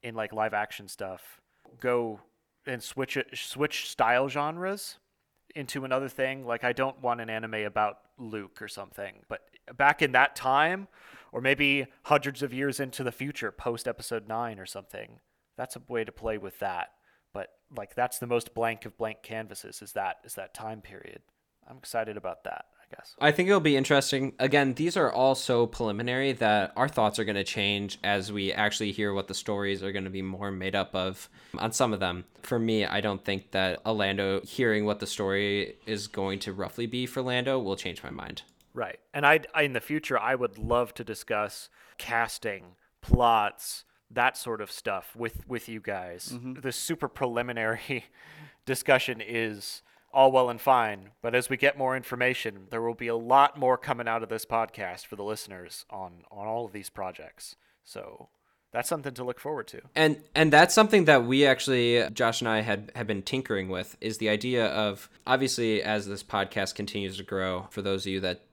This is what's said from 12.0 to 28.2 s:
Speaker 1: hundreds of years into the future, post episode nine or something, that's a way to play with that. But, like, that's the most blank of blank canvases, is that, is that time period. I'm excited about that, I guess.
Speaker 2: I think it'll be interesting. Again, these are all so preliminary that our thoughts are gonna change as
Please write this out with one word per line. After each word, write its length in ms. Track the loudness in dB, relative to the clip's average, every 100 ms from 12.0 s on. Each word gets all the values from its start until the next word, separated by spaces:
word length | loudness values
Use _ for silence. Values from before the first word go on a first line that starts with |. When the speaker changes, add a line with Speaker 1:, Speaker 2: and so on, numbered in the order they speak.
Speaker 1:
hundreds 380 | 2 2 2 -6
of 120 | -6
years 240 | -2 -4 -2
into 220 | -6 -4
the 100 | -6
future, 380 | -4 -8 -6 -8
post 380 | -6 -6 -4 -4
episode 400 | -8 -6 -8 -4
nine 300 | -6 -6 -8
or 80 | -12
something, 540 | -14 -14 -14 -14 -18 _ _ _ -12
that's 200 | -10 -10
a 60 | -6
way 160 | -4
to 80 | -4
play 260 | -6 -6 -6
with 200 | -8 -6
that. 320 | -6 -4 -8 _ _ _ _
But, 160 | -12 -12 _ _ -12
like, 180 | -10
that's 240 | -2 -2 -2
the 80 | 0
most 280 | 0 0
blank 320 | -2 -2 -2 -10
of 100 | -6
blank 260 | -6 -6
canvases, 600 | -10 -10 -8 -12 -16 -16
is 100 | -10
that, 240 | -4 -4 -6
is 100 | -12
that 200 | -14 -12
time 260 | -12 -10 -10
period. 400 | -14 -18 -18 -20 _ _ _ _ _
I'm 80 | -20
excited 400 | -6 -4 -4 -6
about 280 | -8 -10
that, 200 | -10 -12 -12 _
I 160 | _ -20
guess. 180 | -20 2
Speaker 2:
I 100 | 2
think 160 | 4 4
it'll 100 | 6
be 160 | 6 4
interesting. 560 | 6 4 4 0 -2 0
Again, 340 | 2 4 4
these 240 | 2 0 2
are 160 | 0
all 220 | 4 4
so 320 | 4 2 2 2
preliminary 680 | 0 -2 -2 -2 0 0
that 400 | 2 4 4 2 0
our 120 | 0
thoughts 300 | 4 2 2
are 60 |
gonna 200 | -2 -2
change 540 | -2 -2 0 0 -2 -4
as 300 | 0 0